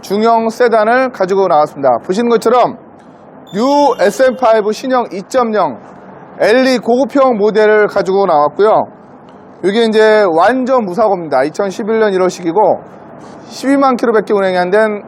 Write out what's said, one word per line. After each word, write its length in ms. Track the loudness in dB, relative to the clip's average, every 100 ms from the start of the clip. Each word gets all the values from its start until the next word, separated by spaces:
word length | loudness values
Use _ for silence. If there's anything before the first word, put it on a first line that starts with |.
중형 480 | -6 -2 0 0 -2
세단을 600 | 0 0 2 2 0 -2
가지고 380 | -4 -2 0 2
나왔습니다. 400 | 2 0 0 0 0 -2
보시는 220 | -4 0
것처럼 460 | 0 2 2 0 -2 -18 -20 -20 -20 -20 -20 -14
뉴 100 | -4 0 2 2 2
에스엠 360 | -2 2 0 2
파이브 320 | 0 2 0
신형 340 | -4 -2 -2 -4
이점영 680 | -8 -6 -2 -2 -2 -2 -4 -18 -20 -20 -20 -20 -4
엘리 380 | 0 2 2 0
고급형 580 | 0 0 0 0 0 2
모델을 500 | 0 2 2 2 2
가지고 380 | -2 -2 0 2
나왔고요. 440 | 2 0 0 2 2 -2 -10 -20 -20 -20 -20 -20 -6
이게 200 | -4 0
이제 400 | 0 2 4 4 2 2
완전 480 | 2 0 0 -2
무사고입니다. 580 | -2 -2 0 0 -2 -2
이천십일 540 | -2 -2 -6 -6 -4 0
년 140 | 0
일월 180 | 0 -2
시기고 280 | -2 -4 0 0 0 -6 -20 -20 -20 -20 -20 -20
십이만 500 | -10 -2 0 2 0
킬로밖에 360 | 0 0 0
운행이 240 | 0 0 -2
안 120 | 0
된 320 | 0 0 -2